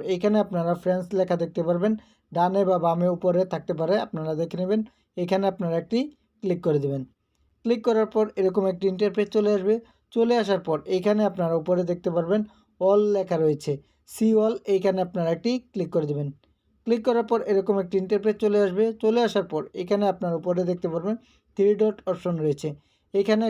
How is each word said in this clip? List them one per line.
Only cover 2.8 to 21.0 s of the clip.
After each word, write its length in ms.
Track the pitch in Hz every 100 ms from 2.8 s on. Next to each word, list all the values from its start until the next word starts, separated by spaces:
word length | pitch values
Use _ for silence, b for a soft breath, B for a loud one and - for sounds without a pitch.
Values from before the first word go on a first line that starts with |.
| 170
বামে 220 | 170 175 175
উপরে 260 | 180 175 185
থাকতে 200 | 165 - 160
পারে, 160 | 160 208 -
আপনারা 260 | 160 156 156
দেখে 160 | 165 170
নেবেন। 180 | 185 214 214 b b -
এখানে 220 | 175 190 196
আপনারা 220 | 185 170 165
একটি 160 | 165 233 294 - _ _
ক্লিক 200 | 196 175 175
করে 120 | 151 139
দেবেন। 180 | 139 131 _ _ _ _ _ 233
ক্লিক 160 | 240 220
করার 200 | 220 214 220
পর 100 | 214 -
এরকম 240 | 190 185 190
একটি 140 | 180 190
ইন্টারফেস 360 | 185 208 202 208 214
চলে 160 | 208 208
আসবে। 180 | 185 226 226 b _
চলে 220 | 233 233 240
আসার 180 | 202 190 180
পর 100 | 156 165 185
এখানে 240 | 196 208 208
আপনারা 240 | 185 170 165
উপরে 200 | 160 180 175
দেখতে 180 | 175 180 170
পারবেন 260 | 170 208 214 b b _
all 200 | 185 208 208 196
লেখা 220 | 185 170
রয়েছে, 280 | 156 151 - 143 b b _
see 180 | - 220 220
all, 100 | 220 226 -
এইখানে 260 | 196 196 190 180
আপনারা 240 | 180 165 165
একটি 160 | 226 254 -
ক্লিক 160 | 202 170 175
করে 120 | 151
দেবেন। 160 | 147 147 139 _ _ _ _ -
ক্লিক 140 | 233 226
করার 180 | 233 226
পর 80 | 233 -
এরকম 240 | 196 190 196
একটি 120 | 180 190
ইন্টারফেস 340 | 185 208 214 208
চলে 160 | 214 208 202
আসবে। 200 | 180 226 220
চলে 160 | 220 233 233
আসার 180 | 208 185
পর 100 | 156 - -
এখানে 240 | 180 202 202
আপনার 200 | 185 180 165
উপরে 220 | 175 175 180
দেখতে 180 | 175 175
পারবেন 220 | 165